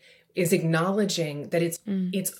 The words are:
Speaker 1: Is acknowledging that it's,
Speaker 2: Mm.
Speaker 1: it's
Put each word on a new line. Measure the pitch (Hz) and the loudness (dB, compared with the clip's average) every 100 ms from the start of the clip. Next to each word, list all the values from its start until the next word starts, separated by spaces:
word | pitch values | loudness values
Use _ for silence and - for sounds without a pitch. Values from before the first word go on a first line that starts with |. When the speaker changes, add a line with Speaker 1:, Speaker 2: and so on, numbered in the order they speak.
| - - _ - | -20 -20 _ -2
Speaker 1:
Is | 170 | 2
acknowledging | 185 160 160 180 196 202 - 156 143 143 | 2 2 2 2 2 0 0 -2 -4 -2
that | 170 | 0
it's, | 170 165 - | 0 -2 -4
Speaker 2:
Mm. | 190 185 | -2 0
Speaker 1:
it's | 196 185 - | -2 -4 -8